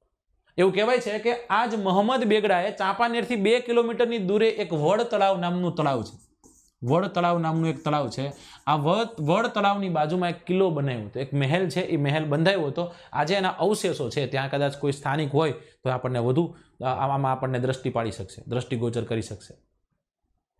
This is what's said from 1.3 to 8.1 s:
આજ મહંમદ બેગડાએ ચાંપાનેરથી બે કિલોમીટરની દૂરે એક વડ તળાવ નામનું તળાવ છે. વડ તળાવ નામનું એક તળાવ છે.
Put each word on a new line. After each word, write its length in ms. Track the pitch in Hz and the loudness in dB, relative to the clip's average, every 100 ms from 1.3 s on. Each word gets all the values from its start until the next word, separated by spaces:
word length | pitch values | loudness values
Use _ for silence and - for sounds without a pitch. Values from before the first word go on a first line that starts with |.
| 240 - | -2 0
આજ 300 | 202 240 220 | 0 0 0
મહંમદ 480 | 190 185 214 262 | 2 2 4 2
બેગડાએ 480 | 220 214 208 180 196 | 2 2 4 2 0
ચાંપાનેરથી 640 | 202 190 202 233 233 226 240 | -2 -2 0 0 0 -2 0
બે 240 | 202 247 | 2 2
કિલોમીટરની 580 | 240 233 233 233 233 233 | 4 2 2 0 0 0
દૂરે 320 | 185 208 226 | 0 2 2
એક 240 | 214 185 | 2 -2
વડ 280 | 160 151 208 | 0 2 2
તળાવ 380 | 233 208 196 185 | 2 2 2 2
નામનું 360 | 175 180 175 165 | 0 0 -2 0
તળાવ 280 | 151 127 | 0 0
છે. 220 | 98 - _ _ - _ _ _ | -4 -12 _ _ -20 _ _ _
વડ 220 | 123 165 190 | 0 0 2
તળાવ 340 | 180 175 175 | 0 0 2
નામનું 300 | 160 160 160 | 0 0 0
એક 140 | 151 | -2
તળાવ 260 | 151 147 | -2 0
છે. 240 | 127 | -2